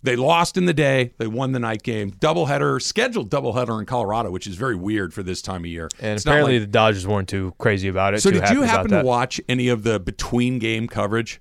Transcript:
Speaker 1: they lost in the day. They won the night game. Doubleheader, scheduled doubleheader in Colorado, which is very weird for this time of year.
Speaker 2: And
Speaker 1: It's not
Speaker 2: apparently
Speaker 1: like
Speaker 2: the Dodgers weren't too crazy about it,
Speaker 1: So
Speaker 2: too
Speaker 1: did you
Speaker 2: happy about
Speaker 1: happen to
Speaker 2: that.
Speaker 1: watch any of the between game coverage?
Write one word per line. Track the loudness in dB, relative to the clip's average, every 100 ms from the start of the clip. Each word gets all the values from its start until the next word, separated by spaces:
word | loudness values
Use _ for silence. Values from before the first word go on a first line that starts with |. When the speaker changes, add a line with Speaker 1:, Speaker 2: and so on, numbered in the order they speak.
Speaker 1:
they | 0
lost | 2 4 4 2 2
in | 2
the |
day. | 2 2 2 0 -4
They | -6
won | -4 -2
the | -2
night | -4 -4
game. | -4 -4 -6
Doubleheader, | -2 0 2 0 0 0 -2
scheduled | -2 -2 -2 -2 -2
doubleheader | -2 -2 -2 -2 -4
in | -4
Colorado, | -4 -2 -2 -2
which | -6 -8
is |
very | -6 -4 -4
weird | -2 -2 -4
for | -6
this | -6 -6
time | -6 -8
of | -8
year. | -8 -8 -6
Speaker 2:
And | -4
Speaker 1:
It's | -2
not | 2
Speaker 2:
apparently | 2 4 2
Speaker 1:
like | 2
Speaker 2:
the |
Dodgers | 4 4 2 0
weren't | -2 0
too | -4 -4 -2
crazy | 0 2 0
about | 0 0
it, | 2
Speaker 1:
So | 4
Speaker 2:
too | 4
Speaker 1:
did | 4
you | 4
Speaker 2:
happy |
about | 4
Speaker 1:
happen | 2 4
to | 2
Speaker 2:
that. |
Speaker 1:
watch | 4 2 0 -4 -2
any | 0 2
of | 2
the | 2 0
between | -2 -8 -2 0 2 0
game | -2 -4 -4
coverage? | -4 0 0 -2 -10